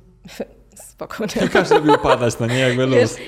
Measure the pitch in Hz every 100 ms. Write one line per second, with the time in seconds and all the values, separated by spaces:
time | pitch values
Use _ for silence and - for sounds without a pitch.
0 | - _ - - - - _ - - -
1 | 156 - 208 226 185 - 180 427 151 -
2 | 139 117 120 - 117 127 131 123 131 123
3 | 117 -